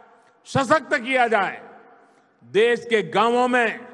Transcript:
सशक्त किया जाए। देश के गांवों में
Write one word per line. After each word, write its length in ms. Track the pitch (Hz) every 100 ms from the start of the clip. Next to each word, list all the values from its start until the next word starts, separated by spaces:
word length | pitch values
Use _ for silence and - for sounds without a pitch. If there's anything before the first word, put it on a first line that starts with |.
| - _ _ _ -
सशक्त 480 | 254 247 311 294
किया 340 | 294 233 262 240
जाए। 420 | 214 175 113 - - - - _ _ _ _
देश 420 | 120 156 233 233 -
के 140 | 214
गांवों 440 | 170 190 226 240 247
में 400 | 247 226 - -